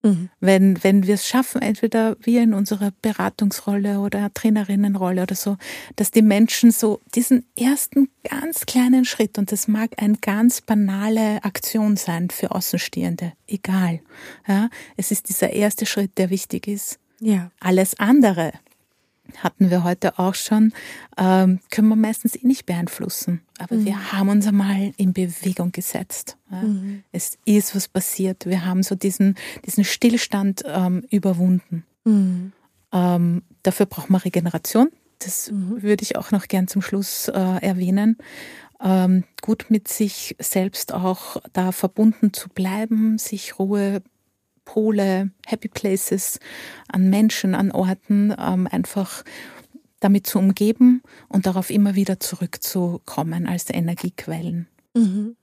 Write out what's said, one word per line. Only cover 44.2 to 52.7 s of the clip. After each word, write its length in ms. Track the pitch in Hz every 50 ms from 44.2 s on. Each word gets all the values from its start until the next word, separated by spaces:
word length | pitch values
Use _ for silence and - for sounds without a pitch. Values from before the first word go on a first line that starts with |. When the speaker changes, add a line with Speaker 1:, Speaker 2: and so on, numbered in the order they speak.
| _ _ _ _ _ _ _ _ _
Speaker 2:
Pole, 680 | - - 220 214 220 220 208 196 196 190 185 196 196 _ _ -
Happy 220 | - - 208 -
Places 720 | 214 _ - - 202 190 190 - - - 196 - - - - - - - - - - - - -
an 240 | _ - 185 185 190
Menschen, 460 | 190 202 214 220 - - - 185 185
an 160 | 190 196 196 -
Orten, 600 | 190 190 185 190 - _ _ 208 202 202 208 208 -
ähm, 300 | - - 185 185 185 175
einfach 540 | - - 185 - - 208 190 - - - - - - - - - - - - _ _ - _ _ _ _
damit 260 | - 196 202 202 190 -
zu 100 | - 202
umgeben 640 | 190 196 190 - 202 208 226 - 254 247 247 247 _ _ - - - _
und 180 | - 196 185
darauf 220 | 196 180 190 185 -
immer 280 | - 208 202 202 196
wieder 240 | 196 196 190 190 185
zurückzukommen 1300 | - - - - 180 175 - - - -